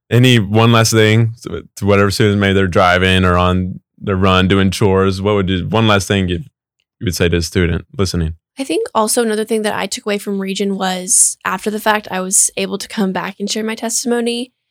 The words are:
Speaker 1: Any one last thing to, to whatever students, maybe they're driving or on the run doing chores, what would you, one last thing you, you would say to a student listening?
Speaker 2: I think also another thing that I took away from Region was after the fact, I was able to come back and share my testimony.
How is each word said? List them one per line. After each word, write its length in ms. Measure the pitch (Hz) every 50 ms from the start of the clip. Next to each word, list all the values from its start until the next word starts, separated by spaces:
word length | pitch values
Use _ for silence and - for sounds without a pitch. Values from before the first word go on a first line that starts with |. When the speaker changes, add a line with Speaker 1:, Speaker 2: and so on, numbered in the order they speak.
| _ _
Speaker 1:
Any 300 | 113 117 123 127 123 117
one 320 | 101 92 104 110 113 117
last 200 | 117 113 113 110
thing 420 | 113 110 107 107 110 113 117 113 113 -
to, 260 | - - 85 80 - _ _
to 100 | - 98
whatever 260 | 98 101 98 101 101
students, 280 | 95 - 113 104 101 104
maybe 140 | 101 98 95
they're 140 | 98 98 92
driving 580 | 82 101 95 90 90 90 92 95 92 92 92
or 120 | 92 90 90
on 440 | 90 90 92 92 92 92 - - - _ _ _
the 180 | - 104 98
run 320 | 92 98 95 92 92 92 92
doing 240 | 101 98 95 98
chores, 500 | 87 - 113 98 95 95 95 98 95 95
what 140 | 95 101 107
would 140 | 101 95 90
you, 180 | 95 90 87 76
one 200 | 87 110 113 110
last 200 | 104 98 95 -
thing 220 | 104 98 95 90
you, 80 | 90 82
you 680 | - - _ _ _ _ _ _ _ _ _ _ -
would 100 | 90 85
say 120 | - 95 87
to 80 | 80
a 60 | 85
student 440 | 85 - - 95 90 85 85 82 - _ - -
listening? 380 | 98 87 - 87 82 80 82 - _ _ _ -
Speaker 2:
I 60 | 269
think 240 | - 320 392 453 508 -
also 260 | 226 214 214 - 247
another 220 | 240 220 214 208 220
thing 200 | 214 226 220 214
that 100 | 214 202
I 100 | 214 -
took 200 | 196 - - -
away 120 | 214 202 208
from 220 | - 214 202 196
Region 380 | 190 190 190 190 202 196 196 190
was 600 | 196 185 185 185 185 185 - - - - - - -
after 260 | 190 185 190 - 220
the 100 | 208 214
fact, 260 | - 220 208 214 214 -
I 120 | 190 185
was 300 | 185 185 196 - - - -
able 220 | - 196 185 190 196
to 100 | - -
come 240 | - - 202 190
back 260 | 185 185 170 180 196 -
and 140 | 202 202
share 140 | - 220 220
my 100 | 220 220
testimony. 760 | 220 - 226 233 - - 240 233 240 233 233 233 240 247 269 _ _ _ _